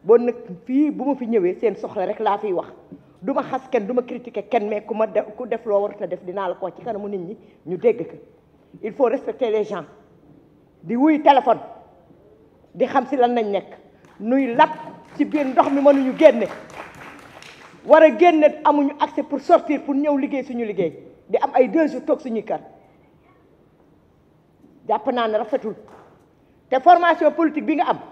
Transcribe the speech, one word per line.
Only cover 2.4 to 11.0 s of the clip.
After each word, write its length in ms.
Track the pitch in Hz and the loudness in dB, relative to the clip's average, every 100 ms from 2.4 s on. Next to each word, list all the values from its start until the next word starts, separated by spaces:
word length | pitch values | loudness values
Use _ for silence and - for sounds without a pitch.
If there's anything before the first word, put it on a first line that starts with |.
| 208 | -2
wax. 160 | 170 - - - - _ _ | -6 -6 -18 -20 -20 _ _
Du 100 | 196 | -6
ma 100 | 285 | -4
xas 200 | - 262 - | -4 -8 -4
kenn, 160 | 240 202 | -4 -2
du 60 | |
ma 80 | 247 | -6
critiquer 400 | 247 247 233 214 202 | -6 -14 -10 -12 -4
kenn, 200 | 233 208 | -4 -2
mais 140 | 208 | -6
ku 100 | 214 | -6
ma 120 | 220 220 | -4 -2
def, 180 | 208 208 - | -2 -4 -12
ku 100 | 233 | -8
def 180 | 233 | -8
loo 160 | 233 202 | 0 0
warut 220 | 202 208 | 0 -6
a 40 | 180 | -10
def, 160 | 175 | -8
dinaa 240 | 180 190 185 | -8 -8 -6
la 60 | 175 | -6
ko 120 | 185 - | -10 -10
ci 60 | |
kanamu 260 | 196 208 202 | -12 -10 -8
nit 100 | 196 | -8
ñi, 180 | 170 226 - _ 147 | -10 -14 -20 _ -10
ñu 100 | 175 | -2
dégg 280 | 233 208 160 | 0 0 -8
ko. 100 | - - _ _ _ _ - | -14 -20 _ _ _ _ -14
Il 100 | 220 | -12
faut 120 | 190 | 0
respecter 460 | 240 269 247 214 240 | 0 0 -6 -6 -2
les 140 | 214 | -2
gens. 200 | 208 196 143 - _ _ _ _ _ _ _ _ | -4 -8 -12 -20 _ _ _ _ _ _ _ _
Di 120 | 160 | -8
wuy 260 | 240 | 2